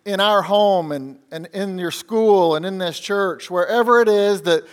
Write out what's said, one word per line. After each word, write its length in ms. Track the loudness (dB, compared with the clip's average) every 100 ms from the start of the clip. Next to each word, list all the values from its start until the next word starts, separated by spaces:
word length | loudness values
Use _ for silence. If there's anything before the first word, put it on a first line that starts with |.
| -6
in 160 | 0
our 220 | 2 2
home 500 | 2 2 2 2 -2
and, 260 | -8 -10 -18 -16
and 180 | -14 -10
in 300 | -8 -6 -6
your 140 | -6
school 640 | -8 -4 0 4 4 4 0
and 100 | -4
in 120 | -6
this 240 | -8 -8
church, 500 | -4 -2 -2 -4 -6
wherever 480 | -4 0 0 4 4
it 80 | 4
is 360 | 4 2 0
that 200 | 0 -2 -2